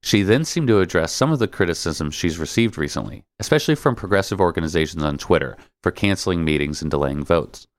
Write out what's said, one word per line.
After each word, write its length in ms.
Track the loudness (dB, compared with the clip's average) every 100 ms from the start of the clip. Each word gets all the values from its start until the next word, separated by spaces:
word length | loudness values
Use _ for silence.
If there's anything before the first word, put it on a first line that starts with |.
She 200 | 2 2
then 220 | 4 2 2
seemed 220 | -2 2
to 120 | 4
address 320 | 4 0 -2
some 180 | 0 0
of 60 | 2
the 100 | 0
criticism 600 | 0 -2 0 -4 -4 -4
she's 300 | -2 -4 -2
received 360 | -4 0 0 0
recently, 480 | -4 -4 -8 -12 _ _
especially 360 | 0 2 2 0
from 180 | 0
progressive 480 | -2 0 0 2 2
organizations 640 | 2 2 0 0 0 0
on 160 | -2 -2
Twitter, 360 | 2 2 0 -10 -20 _
for 80 | -4
canceling 520 | 0 0 0 0 0
meetings 380 | 2 0 0 -4
and 80 | -2
delaying 340 | 0 0 -2
votes. 440 | 0 0 0 -12 -20